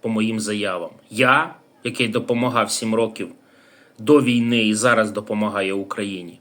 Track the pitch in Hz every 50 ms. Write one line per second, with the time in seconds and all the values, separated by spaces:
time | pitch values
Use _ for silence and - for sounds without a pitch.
0 | _ 117 110 110 110 113 113 110 107 104 107 104 101 101 92 87 85 80 - -
1 | _ _ - 107 127 127 131 147 160 165 - - _ _ _ _ _ 120 120 -
2 | 123 113 110 123 113 - 123 117 123 123 117 120 107 98 - - - 113 110 113
3 | 113 110 110 - 98 82 - _ _ _ _ _ _ _ _ _ _ _ _ -
4 | 113 107 147 147 127 120 123 120 117 117 120 117 110 107 107 107 113 127 120 110
5 | 107 104 98 104 104 - 113 104 107 107 101 101 98 95 95 98 98 98 - -
6 | 104 101 98 92 87 85 85 -